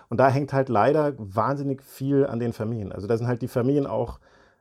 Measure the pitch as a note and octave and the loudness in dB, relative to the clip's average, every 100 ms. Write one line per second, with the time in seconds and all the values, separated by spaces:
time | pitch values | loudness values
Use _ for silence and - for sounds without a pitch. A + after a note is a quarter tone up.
0 | _ A2+ C3+ C3 C#3 C3+ C3+ G#2+ A#2 D#3 | _ 4 4 4 0 -2 2 4 4 4
1 | D3 C#3 G2+ G2 A2 C#3+ C#3 C3 - - | 0 -4 -4 -2 0 -2 -4 -6 -10 -8
2 | C3+ C#3 C#3 A#2 A#2 - A2 A#2 G2 - | 0 2 2 0 -4 -4 -6 -6 -8 -8
3 | G2+ A#2 A#2+ B2 B2 B2+ B2 C#3+ C#3 A2+ | -2 -2 0 -2 -2 0 2 2 0 -4
4 | A#2 - _ _ _ _ | -6 -8 _ _ _ _